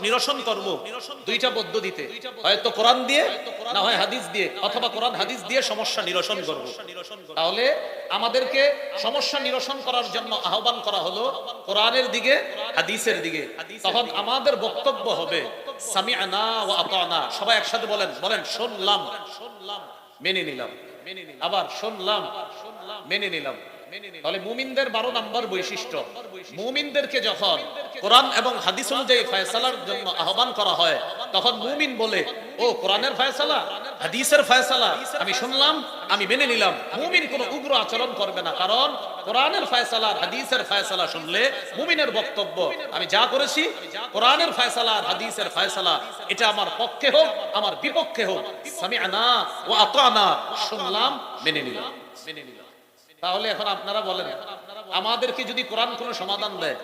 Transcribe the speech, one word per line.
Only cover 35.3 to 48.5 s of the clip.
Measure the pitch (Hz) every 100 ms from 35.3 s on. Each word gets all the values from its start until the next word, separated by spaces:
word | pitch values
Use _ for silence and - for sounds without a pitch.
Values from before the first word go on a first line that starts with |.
শুনলাম, | - 240 269 285 311 - - -
আমি | 202 190
মেনে | 247 277
নিলাম।" | 226 196 - - 202
মুমিন | 320 359 302
কোনো | 262 220
উগ্র | 277 277 254
আচরণ | 208 226 247
করবে | 214 196 185
না, | 170
কারণ | 156 185 233 294 277 - - -
কোরআনের | 226 285 392 294
ফয়সালা | 247 233 226 220
আর | 175
হাদিসের | 180 233 269 254
ফয়সালা | - 202 196 185 170
শুনলে | 170 156 190 262 269 190 -
মুমিনের | 339 311 277
বক্তব্য, | 208 247 - 196 185 160 - -
"আমি | 156 175
যা | 196 247
করেছি, | 262 - - 339 - - 196 226
কোরআনের | 202 233 302 330
ফয়সালা | 247 240 240 226
আর | 214 240
হাদিসের | 175 226 214 190
ফয়সালা, | 165 190 196 180 151 - - -
এটা | 202 226
আমার | 214 180 160
পক্ষে | 233 - 277
হোক, | 285 320 - -
আমার | 202 214 262
বিপক্ষে | 285 330 - - 196
হোক, | 180 -